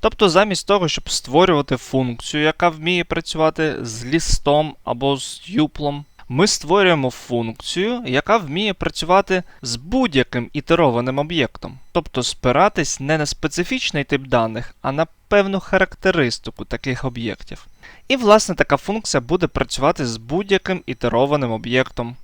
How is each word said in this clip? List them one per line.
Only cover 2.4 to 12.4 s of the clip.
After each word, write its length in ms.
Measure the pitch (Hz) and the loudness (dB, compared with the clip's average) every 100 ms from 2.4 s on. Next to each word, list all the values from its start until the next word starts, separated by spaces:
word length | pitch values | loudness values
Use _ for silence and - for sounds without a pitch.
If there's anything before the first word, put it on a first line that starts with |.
яка 260 | 151 156 175 | 0 2 0
вміє 360 | 156 160 180 | 0 -2 -2
працювати 720 | 170 160 - 160 156 156 156 - | -2 -6 -6 0 0 2 -2 -2
з 200 | 120 113 | -8 -8
лістом 720 | 120 160 - - - 147 156 - | -2 -2 2 2 4 2 2 -6
або 320 | - 123 139 139 | -8 -2 0 -2
з 220 | - - | -4 -14
тюплом, 640 | - 214 302 - 147 143 147 - - | -6 0 0 0 -4 -4 -10 -20 -6
ми 180 | 123 208 | 2 2
створюємо 640 | - 147 196 190 160 131 | 2 2 4 4 4 0
функцію, 920 | - - 120 113 110 - 170 208 240 233 | -4 -6 -4 -4 -8 -8 -4 -2 -4 -2
яка 300 | 127 - 220 | -2 2 0
вміє 380 | 156 156 214 | 0 -4 -4
працювати 680 | 185 - - 156 185 196 185 180 - | -2 -6 -6 2 2 4 -2 -4 -12
з 140 | 127 117 | -8 -8
будь-яким 760 | 147 247 247 135 123 123 117 | -2 0 2 2 0 -2 -4
ітерованим 680 | 147 - 165 156 117 123 135 | -8 0 4 4 2 0 -2
об'єктом. 600 | 151 170 117 - - 131 - | -2 -2 -2 -4 -14 -14 -4
Тобто 300 | 175 160 - | -4 -2 -4
спиратись 760 | 120 - | -4 -2